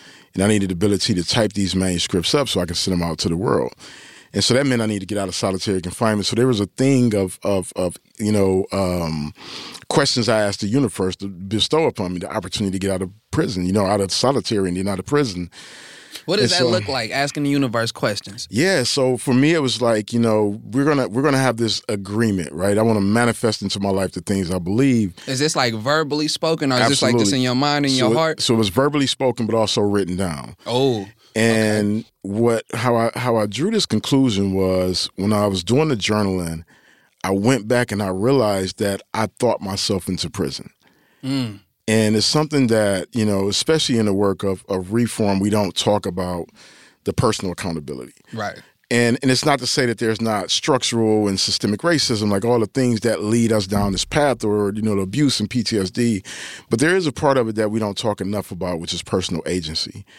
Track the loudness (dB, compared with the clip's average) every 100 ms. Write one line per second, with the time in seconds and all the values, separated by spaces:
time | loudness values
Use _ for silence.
0 | -20 -20 -10 0 2 4 2 0 0 0
1 | 0 0 0 0 0 0 -2 0 0 0
2 | 0 0 0 0 0 -2 -2 -2 -2 0
3 | 0 -2 -2 0 0 0 0 -8 -20 -20
4 | -20 -20 -6 -2 2 2 2 2 0 -2
5 | -4 -4 -4 -2 -2 -2 -2 -2 -4 -2
6 | 0 0 0 2 2 2 -2 0 2 4
7 | 4 2 -2 -4 -2 -2 -2 -4 -4 -4
8 | _ -4 0 2 4 2 0 0 0 0
9 | -2 -4 -6 -10 -16 -16 -16 -18 -2 2
10 | 2 0 2 2 0 -2 -2 0 0 0
11 | -4 -4 -10 -10 -6 -2 0 2 0 0
12 | -4 -4 -6 -6 -6 -4 -2 -2 -2 -2
13 | -4 -10 _ -2 -2 -2 0 2 2 2
14 | 0 0 2 2 0 0 0 -2 -2 -4
15 | -2 0 0 -4 -10 -12 -20 -20 -20 -20
16 | -20 -14 -4 0 2 2 2 0 -2 -4
17 | -4 -2 -2 -2 0 0 0 0 -2 -2
18 | -2 -2 -8 -14 -4 0 2 2 2 2
19 | 2 2 2 4 4 4 0 0 2 2
20 | 0 0 2 2 0 -2 -4 0 2 2
21 | 0 0 2 4 2 2 0 -2 -4 -6
22 | -4 0 2 2 -2 -2 0 4 4 2
23 | 2 2 2 2 0 -2 -4 -2 -2 0
24 | -2 -4 -2 -2 0 -2 -2 2 4 2
25 | 0 -4 -8 -2 0 0 0 -2 -2 0
26 | 0 -2 -2 -2 -2 0 0 2 2 2
27 | 2 2 2 2 0 2 2 2 0 2
28 | 2 2 0 -2 0 2 2 2 0 0
29 | -2 0 -2 0 0 0 2 0 0 0
30 | 0 -2 -4 -6 -12 -12 -4 0 2 0
31 | -6 -16 _ 0 2 4 2 2 0 -2
32 | -6 _ -8 0 2 2 -2 -2 0 2
33 | 0 0 0 2 0 -2 0 0 0 -2
34 | 2 2 4 2 0 2 2 2 0 -2
35 | -4 -2 0 2 2 0 0 2 2 0
36 | 0 0 0 -2 -4 -6 -12 -20 _ _
37 | _ _ -2 2 2 2 2 0 0 -2
38 | -2 0 2 2 2 0 -2 -2 -4 -4
39 | -6 -4 -4 0 0 0 -4 -4 -2 -2
40 | -2 -6 -6 -4 -6 -6 -14 _ _ _
41 | _ _ -4 -4 -4 -8 _ _ 0 2
42 | 4 2 2 0 0 2 2 4 2 0
43 | -4 -2 0 0 0 -2 0 0 2 2
44 | 2 2 0 0 -4 -4 -4 -6 -2 0
45 | 0 0 0 2 2 2 0 0 2 2
46 | 0 -4 -4 -6 -8 -16 -20 -20 -20 _
47 | -4 0 2 0 -4 -6 -6 -6 -8 -12
48 | -12 -18 _ -8 -8 -10 -20 _ _ 2
49 | 2 2 2 2 2 0 0 0 0 0
50 | -2 0 -2 -2 -2 -2 2 0 2 0
51 | 2 4 2 0 -2 -2 -2 0 0 0
52 | 0 0 0 0 2 2 0 0 0 2
53 | 0 -2 0 2 2 2 0 0 0 -2
54 | -2 0 0 0 0 0 0 -2 -2 0
55 | -2 0 0 0 -2 -2 -2 -2 -2 0
56 | 0 0 -4 -14 -14 -16 -4 0 2 2
57 | 0 0 2 2 2 0 -2 0 -2 -2
58 | -4 -2 -4 -4 -6 -6 -4 -4 -4 -8
59 | -2 -2 0 -4 -2 -4 -4 -6 -6 -10
60 | -18